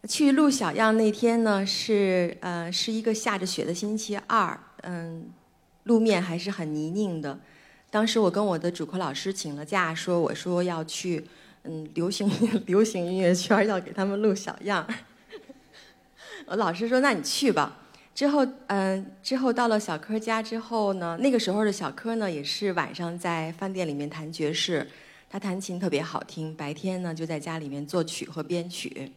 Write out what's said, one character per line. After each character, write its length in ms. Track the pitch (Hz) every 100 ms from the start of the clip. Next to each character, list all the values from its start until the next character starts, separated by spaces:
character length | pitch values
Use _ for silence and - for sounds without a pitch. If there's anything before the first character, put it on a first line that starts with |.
| 214
去 240 | - 285
录 160 | 269 294
小 240 | 269 185
样 240 | - 220 220
那 160 | 220
天 320 | 214 233 233
呢， 220 | 220 196 196
是， 680 | - - 208 190 185 175 -
呃， 320 | 180 170 170
是 180 | 185 -
一 120 | 220
个 100 | 226
下 240 | 220 233 196
着 80 |
雪 200 | 185 -
的 100 | -
星 240 | 175 208 214
期 180 | 220 202 -
二， 300 | 226 180 - - -
嗯， 460 | - 175 165 165 - - _ _ _ _
路 160 | - 226
面 240 | 226 185
还 160 | 180 170
是 120 | 185
很 220 | 196 156
泥 180 | 151 156
泞 300 | 185 208 160
的。 160 | 147 - - - - - _
当 160 | 214 220
时 140 | 226
我 100 | 196
跟 140 | 196
我 120 | 208 165
的 140 | 175
主 160 | 175 147
课 100 | 185
老 160 | 160
师 200 | 135 196
请 240 | 190 160 143
了 80 |
假， 280 | 151 196 170
说， 280 | 160 - 175
我 120 | 160
说 300 | 151 180 175
要 220 | 180 165
去， 420 | 160 - 185 160 - - - _
嗯， 260 | - 160 156
流 140 | - 170
行， 220 | 202 202 - 220
<laughs> 160 | 208 -
流 180 | 185
行 200 | 220 185
音 140 | 175 185
乐 160 | 175
圈 220 | 180 - 214
儿 80 |
要 160 | 214 190
给 120 | 185
他 120 | 185
们 180 | 196 196
录 100 | 214
小 240 | 196 - -
样 220 | 196 190
儿。 100 | - 233 - _ _ 403 - - _
<laughs> 720 | - - _ _ _ - 392 302
我 80 |
老 180 | 190 190
师 160 | 170 226
说 120 | 254
，“那 80 | 277
你 100 | 202
去 300 | 143 - 277
吧。” 280 | 156 143 - - - _
之 140 | - 285
后， 180 | 285 262 262 -
嗯， 360 | 202 190 190 190 -
之 160 | - 262
后 160 | 262
到 140 | 247 233
了 140 | 214
小 180 | 208 156
柯 200 | - 220
家 220 | 220 226
之 200 | 220 226
后 320 | 220 233 202
呢， 240 | 190 170 170
那 80 | 269
个 120 | 247
时 100 | -
候 140 | 202
的 80 | 214
小 180 | 190 151
柯 240 | - 226
呢， 160 | 226 202
也 120 | 156
是 300 | 143 - 202
晚 200 | 180 143
上 240 | - 170 170
在 320 | 180 165 160
饭 200 | 165 196
店 140 | 190 165
里 60 |
面 160 | 143 147
弹 240 | 156 156
爵 200 | 160 151
士， 360 | - - 160 - - - - _
他 120 | 196
弹 200 | 196 185
琴 200 | 190 180
特 100 | 185
别 100 | 143
好 220 | 165 -
听， 320 | - - 160
白 180 | 156 143
天 300 | 147 190 185
呢 100 | 180
就 140 | 160 160
在 140 | 156
家 180 | 165 160
里 100 | 147
面 160 | 143
作 200 | 147 180
曲 240 | 165 - -
和 140 | 156
编 280 | 147 175 175
曲。 420 | - - - 135